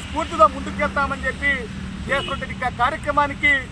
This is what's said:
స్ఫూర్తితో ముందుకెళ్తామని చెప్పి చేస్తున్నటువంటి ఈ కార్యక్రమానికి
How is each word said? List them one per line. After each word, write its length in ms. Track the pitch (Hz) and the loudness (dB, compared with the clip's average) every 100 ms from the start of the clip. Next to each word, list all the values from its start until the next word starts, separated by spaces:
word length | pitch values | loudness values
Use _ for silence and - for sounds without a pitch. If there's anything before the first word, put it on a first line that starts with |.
| - | -4
స్ఫూర్తితో 400 | 285 330 330 311 277 | -4 0 6 6 4
ముందుకెళ్తామని 680 | 196 196 294 285 185 185 269 | -6 -2 -2 0 0 0 -4
చెప్పి 260 | - 285 269 220 - - - - | -2 0 0 -2 -8 -8 -6 -2
చేస్తున్నటువంటి 480 | 269 - 254 - - | -2 -2 -4 -6 -4
ఈ 220 | 247 - | -2 2
కార్యక్రమానికి 720 | 247 320 294 285 285 277 294 277 269 | 0 0 0 2 2 2 2 2 0